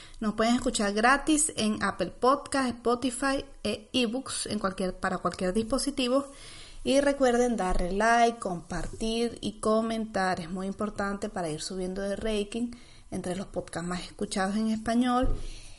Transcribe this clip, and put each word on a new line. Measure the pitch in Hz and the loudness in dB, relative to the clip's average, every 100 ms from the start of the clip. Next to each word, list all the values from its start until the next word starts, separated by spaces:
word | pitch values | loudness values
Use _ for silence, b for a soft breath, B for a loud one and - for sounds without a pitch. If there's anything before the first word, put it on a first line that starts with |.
| B - | B -6
Nos | 214 | -2
pueden | 208 220 247 | 2 4 4
escuchar | 254 - 202 | 2 0 0
gratis | 202 240 277 311 302 - - | 4 6 6 4 4 2 0
en | 214 214 | 0 0
Apple | 202 - 180 - | -2 -2 -4 2
Podcast, | 247 277 - 277 254 240 | 4 4 2 -2 -2 0
Spotify | 233 240 262 240 277 277 - - | 0 0 0 -2 -2 -2 -4 -8
e | 208 214 - | -6 -6 -2
eBooks, | 254 233 247 - - - | 0 0 -2 -6 -6 -4
en | 214 | -4
cualquier, | 190 185 185 - | -2 -2 -4 -2
para | 190 180 | -4 -2
cualquier | 175 - 185 | -4 -2 0
dispositivo. | 202 220 262 269 277 247 269 277 B B B B B | 0 0 0 0 -2 2 2 0 B B B B B
Y | 247 269 | 2 4
recuerden | 285 277 254 240 247 214 | 4 4 4 6 4 2
darle | 185 185 180 | 2 2 2
like, | 196 220 233 233 233 | 2 4 6 4 2
compartir | 196 170 - 175 - - 220 226 233 - | -4 -6 -6 -6 -6 -4 -2 0 -2 -2
y | 208 208 | -6 -2
comentar. | 220 220 226 226 220 196 185 185 | 2 2 2 -2 -2 0 0 0
Es | 160 | -4
muy | 185 190 | -6 -4
importante | 196 208 208 202 202 208 | -4 -4 -2 -4 -4 -4
para | 202 165 | -4 -4
ir | 156 | -4
subiendo | - 185 185 185 | -6 -6 -4 -4
de | 196 196 | -4 -2
ranking | 220 208 208 233 240 B B B - | -2 -2 -2 -4 -4 B B B -10
entre | 185 180 180 | -6 -4 -6
los | 196 | -6
podcasts | 180 - 170 175 | -8 -6 -6 -6
más | 180 | -6
escuchados | - - 208 202 190 208 | -8 -8 -4 0 0 0
en | 220 | 0
español | 220 226 233 254 247 254 B B B B | 0 2 2 4 4 4 B B B B